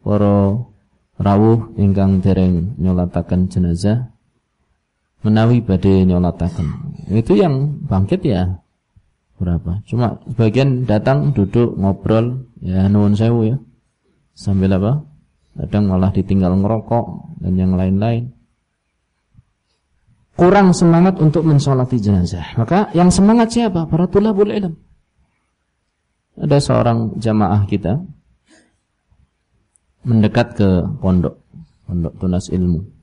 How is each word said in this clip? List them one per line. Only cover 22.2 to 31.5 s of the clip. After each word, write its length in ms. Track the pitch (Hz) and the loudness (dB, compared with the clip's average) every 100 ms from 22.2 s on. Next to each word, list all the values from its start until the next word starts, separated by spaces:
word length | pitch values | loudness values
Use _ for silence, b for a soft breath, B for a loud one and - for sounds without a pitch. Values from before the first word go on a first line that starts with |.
| 87 87 76 - | 0 -6 -6 -4
Maka 320 | 113 180 214 165 | 0 0 0 2
yang 160 | 180 | 4
semangat 400 | 175 196 233 226 | 4 4 4 2
siapa? 320 | 233 226 175 | 0 -2 -2
Para 240 | 160 165 180 | -2 -2 0
thalabul 400 | 202 214 196 208 | 2 0 0 0
ilm. 240 | 208 185 160 _ _ _ _ _ _ _ _ _ _ _ _ _ _ _ - | -2 -6 -10 _ _ _ _ _ _ _ _ _ _ _ _ _ _ _ -10
Ada 240 | 151 143 | -2 0
seorang 560 | 143 120 117 117 113 - | 0 0 0 0 -4 -4
jamaah 480 | 110 107 98 104 98 | -2 0 0 0 0
kita 320 | 101 82 135 185 - _ _ _ b b _ _ _ _ _ _ _ _ _ _ _ _ _ 123 | -2 -2 -4 -8 -20 _ _ _ b b _ _ _ _ _ _ _ _ _ _ _ _ _ -2
mendekat 480 | 113 104 - - | 0 2 0 -4
ke 320 | - 98 92 98 - | 0 0 2 -2 -4
pondok, 320 | 92 90 82 - _ | 0 0 0 -6 _